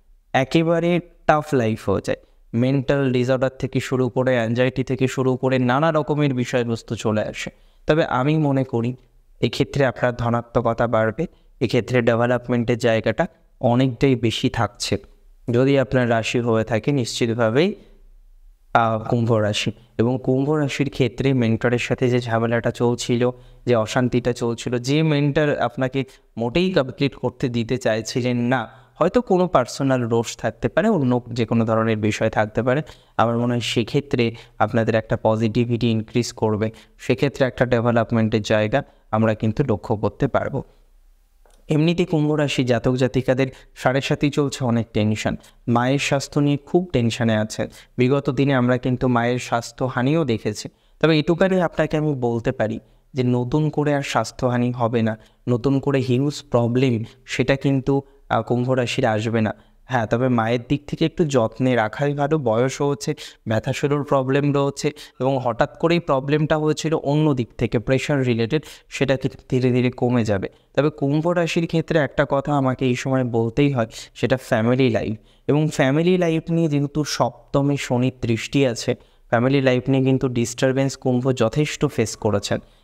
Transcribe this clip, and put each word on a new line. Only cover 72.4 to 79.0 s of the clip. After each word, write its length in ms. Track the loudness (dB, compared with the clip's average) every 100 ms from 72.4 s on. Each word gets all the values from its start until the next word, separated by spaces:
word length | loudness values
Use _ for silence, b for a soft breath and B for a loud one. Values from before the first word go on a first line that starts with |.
| 0 0
আমাকে 280 | 0 0 0
এই 100 | 0
সময় 280 | 0 -2
বলতেই 480 | 0 0 0 2 2
হয়, 160 | 0 -4 B B
সেটা 240 | -4 -2 -2
ফ্যামিলি 520 | 0 0 2 2 2
লাইফ। 260 | 0 -4 -8 b b -2
এবং 220 | 0 0
ফ্যামিলি 480 | 0 0 2 2 2
লাইফ 260 | 2 0 0
নিয়ে 180 | 0 2
যেহেতু 360 | 0 -2 -2
সপ্তমে 760 | -4 -2 -2 -4 -4 0 0 0
শনির 360 | -2 0 0 -2
দৃষ্টি 460 | -2 -2 0 2 2
আছে, 280 | 0 -4 -4